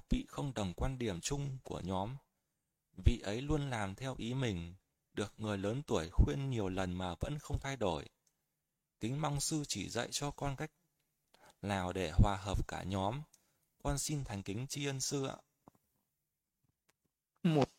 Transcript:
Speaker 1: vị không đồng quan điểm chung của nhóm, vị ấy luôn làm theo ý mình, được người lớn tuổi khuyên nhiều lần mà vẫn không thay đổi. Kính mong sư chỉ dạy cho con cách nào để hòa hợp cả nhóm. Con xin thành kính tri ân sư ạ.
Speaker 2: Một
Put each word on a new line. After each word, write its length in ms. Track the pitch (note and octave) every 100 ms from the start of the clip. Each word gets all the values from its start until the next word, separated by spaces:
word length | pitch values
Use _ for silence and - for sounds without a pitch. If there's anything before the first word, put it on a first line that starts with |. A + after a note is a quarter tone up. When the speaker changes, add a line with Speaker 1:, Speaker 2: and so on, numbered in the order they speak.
| -
Speaker 1:
vị 160 | B3+ -
không 240 | - C#3+ A#2
đồng 180 | F#2+
quan 240 | E2+ B2+ C3
điểm 220 | A#2 E2+
chung 360 | - C#3+ C#3 C3
của 180 | - -
nhóm, 320 | E2+ F#2+ G#2 C#3 - _ _ _ _ _ _ - F#2
vị 140 | A#2+
ấy 180 | F#2+ A2
luôn 280 | C#3+ D3+ C#3
làm 260 | A#2+ G2 G2
theo 200 | C3 B2+
ý 160 | A2+
mình, 400 | B2+ B2 F2+ E2+ F#2 _ _ _
được 200 | - G2+ -
người 200 | G#2+ G2
lớn 240 | G2 B2+ D3
tuổi 220 | G#2+ D#2+
khuyên 380 | - G#2+ D3 C3+
nhiều 200 | A#2+ F#2+
lần 240 | F#2 F#2
mà 220 | F2+ F#2 E2+
vẫn 180 | - D3+
không 200 | - C#3+
thay 160 | C3+ C3+
đổi. 300 | G2+ D#2 - _ _ _ _ _ _ _ _ -
Kính 220 | A2 C#3
mong 180 | D3+ C#3+
sư 240 | - D#3 C#3+
chỉ 220 | G#2 F2
dạy 180 | A2 B2
cho 200 | - C#3+
con 240 | - C#3+ C3+
cách 160 | D#3 _ _ _ _ _ _ - - -
nào 320 | G2+ G2 F2+
để 180 | F#2 E2+
hòa 240 | F#2 G#2 G2
hợp 260 | G2 F#2 -
cả 160 | E2
nhóm. 380 | F2 G2 G2 C3+ D3+ _ _ _ _ _
Con 140 | C#3+ C#3+
xin 260 | - D3
thành 200 | C3 G2+
kính 240 | F#2+ G2+ C3+
tri 200 | C#3+ C#3
ân 120 | C3+
sư 260 | C3+ C#3+ C3+
ạ. 80 | - - _ - _ _ _ _ _ _ _ _ _ _ _ _ _ _ _ _ _
Speaker 2:
Một 260 | F3 D3+ -